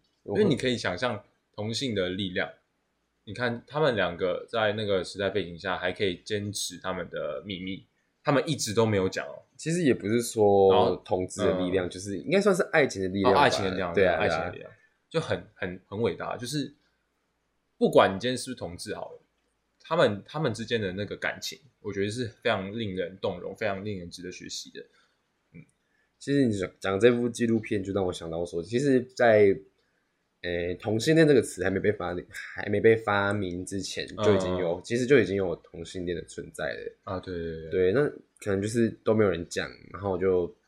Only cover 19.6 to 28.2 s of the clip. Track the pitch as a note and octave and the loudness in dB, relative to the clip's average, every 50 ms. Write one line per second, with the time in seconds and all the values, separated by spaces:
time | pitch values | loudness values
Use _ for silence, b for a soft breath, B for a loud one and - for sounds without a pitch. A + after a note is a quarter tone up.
19.6 | _ _ _ _ - - D#3+ E3+ D#3 A#2 G#2 G2 - - - D3+ D#3 B2+ G#2+ G#2+ | _ _ _ _ -8 -2 2 4 4 4 4 0 -8 -10 -6 -2 -2 -2 -2 -4
20.6 | A2+ - A#2+ A2+ G#2 F2+ D2 G2 G#2 F#2 F#2+ - - E2 - - - - - - | -4 -2 -2 -2 -2 -2 -4 -4 -6 -6 -6 -4 -4 -4 -4 -6 -10 -12 -12 -12
21.6 | _ _ _ _ - G#2 G2 G2 G2 G#2+ A2 B2 A#2+ A2 - _ - A#2+ A2 G2 | _ _ _ _ -10 -8 -4 -2 -2 -2 -2 -6 -8 -8 -8 _ -2 -2 0 0
22.6 | F#2+ G2 G2+ A#2 A2+ G2+ F#2 F#2 F2+ E2+ F#2+ G2 - G#2 F#2 F2 F2 F2+ G2 - | -2 -6 -6 -6 -6 -6 -4 -4 -6 -6 -6 -6 -6 -6 -6 -6 -10 -12 -8 -6
23.6 | A2+ G#2 G2 F#2+ G2 G#2+ G2+ F#2 F2 E2 - - F2 F#2 F2 - F2+ F2+ - - | -4 -4 -4 -4 -6 -8 -8 -8 -10 -14 -14 -14 -14 -14 -14 -14 -14 -14 -14 -14
24.6 | - - - - - _ _ _ _ _ _ _ _ _ _ _ _ _ - E2+ | -14 -14 -16 -18 -18 _ _ _ _ _ _ _ _ _ _ _ _ _ -20 -20
25.6 | - _ _ _ _ _ _ _ _ _ _ _ - C#3 C#3 C#3+ C3+ A#2 G#2 G2 | -20 _ _ _ _ _ _ _ _ _ _ _ -4 0 2 4 4 4 2 0
26.6 | F2+ F2 - _ - F#2+ G2 F#2+ A2 B2 A#2+ A#2+ A#2+ A#2+ A#2+ - A#2+ A2+ A2+ A2 | -2 -6 -6 _ -2 -2 2 6 6 6 6 6 0 -2 -2 0 0 2 2 0
27.6 | G#2+ - A2+ G2+ F#2 G2 F#2+ G2+ F#2+ F2+ E2+ - | 0 -2 -4 -4 -2 -2 -2 0 0 -2 -2 -4